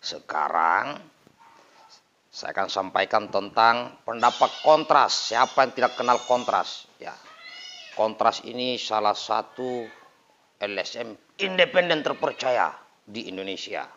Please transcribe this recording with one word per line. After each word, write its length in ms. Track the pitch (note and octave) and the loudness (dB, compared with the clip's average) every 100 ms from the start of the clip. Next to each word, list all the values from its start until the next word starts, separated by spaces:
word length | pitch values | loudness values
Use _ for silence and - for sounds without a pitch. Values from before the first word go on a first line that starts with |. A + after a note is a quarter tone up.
Sekarang 960 | - D#2 - D#2 D2 E2 E2 F2+ B2+ D3 - _ _ _ - _ _ _ - - _ _ _ | -12 -14 -8 -4 -2 0 2 2 -2 -10 -16 _ _ _ -20 _ _ _ -20 -20 _ _ _
saya 220 | - - | -14 -6
akan 160 | - F#2+ | -4 -2
sampaikan 640 | G2 F#2 F#2 G2 A2 G#2 | -2 -2 0 2 0 0
tentang 640 | G2+ G2+ G#2 A2+ A#2 B2 - | -4 -2 4 6 4 -2 -12
pendapat 480 | - A#2 A#2+ - C3 - | -12 2 2 4 0 2
Kontras. 720 | - D#3 D#3 D3 A2 - - | 4 4 6 4 4 2 -2
Siapa 340 | A2+ C3 - C3 | 0 2 2 2
yang 60 | |
tidak 240 | A2+ A#2+ - | 2 0 0
kenal 240 | B2 A#2+ - | 0 0 2
Kontras? 560 | B2 A#2+ G#2 F2 - - _ | 0 2 0 -2 -8 -18 _
Ya. 160 | - - - - - - - - - - | -16 -16 -20 -20 -20 -18 -18 -18 -16 -2
Kontras 480 | A2 G#2+ A2+ - | -2 2 0 0
ini 320 | - A#2+ B2+ A#2+ | -10 -6 -4 -4
salah 400 | - G#2+ G#2 G2+ | -2 0 2 0
satu 720 | - A2 A2 - B2+ B2 A2+ - - _ _ _ _ _ | -2 -2 -4 -8 -6 -6 -8 -16 -20 _ _ _ _ _
L 160 | G#2 G2 | -6 -6
S 240 | F#2 A#2+ | -8 -8
M 160 | A#2 G#2+ _ - | -12 -14 _ -6
independen 640 | G3 F#3 F3 F#3 F3+ D#3+ | -4 2 2 4 2 0
terpercaya 720 | D3+ C3+ D3 - C3 A#2+ E2+ - _ _ _ | -2 -2 -4 -2 -2 2 0 -2 _ _ _
di 240 | G#2+ F#2 | -12 -10
Indonesia. 560 | F#2 F#2+ F#2 - F2+ C2+ | -10 -8 -10 -8 -10 -10